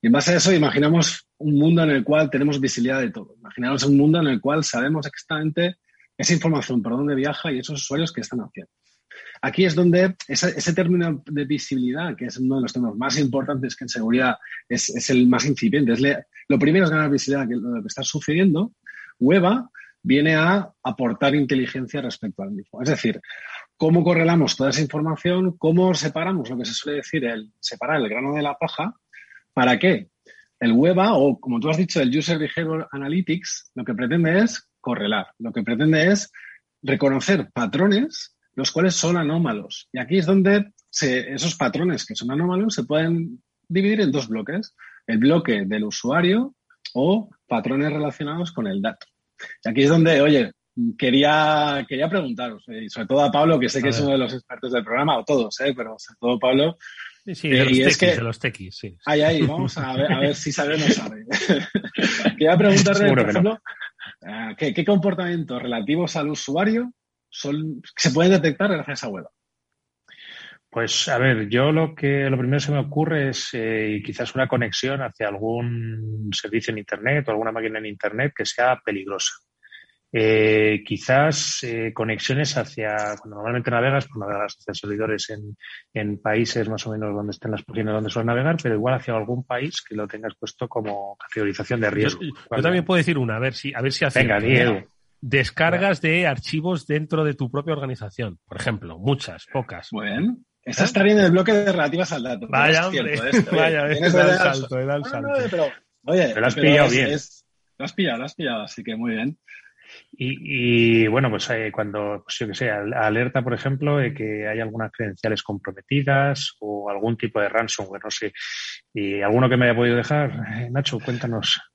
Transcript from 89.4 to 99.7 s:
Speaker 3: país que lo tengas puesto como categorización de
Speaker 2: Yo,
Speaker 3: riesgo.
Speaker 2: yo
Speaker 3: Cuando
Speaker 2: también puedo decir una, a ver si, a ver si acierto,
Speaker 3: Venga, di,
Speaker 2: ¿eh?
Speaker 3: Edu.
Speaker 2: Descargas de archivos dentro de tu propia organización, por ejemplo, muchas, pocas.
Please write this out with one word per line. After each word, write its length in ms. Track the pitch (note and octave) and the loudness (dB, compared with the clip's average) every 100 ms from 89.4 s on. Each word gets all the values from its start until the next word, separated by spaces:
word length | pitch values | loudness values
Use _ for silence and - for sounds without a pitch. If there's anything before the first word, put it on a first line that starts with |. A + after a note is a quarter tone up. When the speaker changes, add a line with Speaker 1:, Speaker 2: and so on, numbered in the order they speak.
Speaker 3:
país 380 | B2+ B2 C#3+ - | -6 -6 -6 -10
que 120 | - | -10
lo 120 | G#2+ G#2 | -10 -8
tengas 280 | G#2+ A2 - | -8 -12 -12
puesto 300 | G#2+ - A#2+ | -16 -10 -8
como 480 | A#2 G#2+ G2+ G2 G2+ | -6 -6 -8 -10 -14
categorización 640 | - G#2+ G#2 G2 G#2+ B2 | -12 -4 -4 -4 -4 -2
de 60 | G#2+ | 0
Speaker 2:
Yo, 20 | |
Speaker 3:
riesgo. 280 | G2+ A2 - | 0 -2 -2
Speaker 2:
yo 80 | E3 - - | -10 -12 -8
Speaker 3:
Cuando 140 | A#2 | -2
Speaker 2:
también 200 | D#3+ F3+ | 0 0
puedo 140 | D#3 F#3 | 2 2
decir 200 | E3 D#3 | 2 0
una, 180 | A#2+ A2 | -2 -2
a 40 | |
ver 140 | C3 | -4
si, 200 | A#2 C#3 | -4 -10
a 60 | B2+ | -4
ver 120 | C3 | -4
si 120 | C3+ | 0
acierto, 300 | D3 B2+ A2 | 0 2 2
Speaker 3:
Venga, 120 | G#2 A2 | 2 4
di, 60 | B2+ | 4
Speaker 2:
¿eh? 60 | |
Speaker 3:
Edu. 260 | A#2+ G2 - _ _ _ | 4 0 -6 _ _ _
Speaker 2:
Descargas 800 | B2+ C#3 B2+ - E3 F3 G3 E3 | -2 0 0 0 2 2 0 0
de 240 | E3 E3 F3 | 2 2 2
archivos 600 | C3 - D#3 E3+ F3 - | -2 -4 -4 -2 -4 -2
dentro 380 | D3+ D3+ D#3+ | -2 0 0
de 100 | D3+ | 0
tu 160 | C3+ B2+ | -2 -4
propia 220 | C#3 D#3 | -4 -4
organización, 640 | D3+ C3+ B2+ G#2 - A2+ E2+ _ | -4 -4 -8 -10 -8 -8 -8 _
por 120 | - | -6
ejemplo, 380 | - G#2+ E2+ E2 | -4 -4 -8 -6
muchas, 480 | G2+ C#3 - E2 - | -2 -2 -4 -14 -8
pocas. 360 | C#3 A#2+ | -8 -8